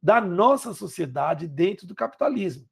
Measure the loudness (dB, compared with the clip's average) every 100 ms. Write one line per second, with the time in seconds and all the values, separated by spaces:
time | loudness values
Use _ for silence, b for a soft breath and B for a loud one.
0 | 4 4 4 2 4 4 -2 -10 -12 -8
1 | -6 -2 -2 -2 -4 0 0 0 -12 -8
2 | -6 -2 -2 0 -4 -6 -16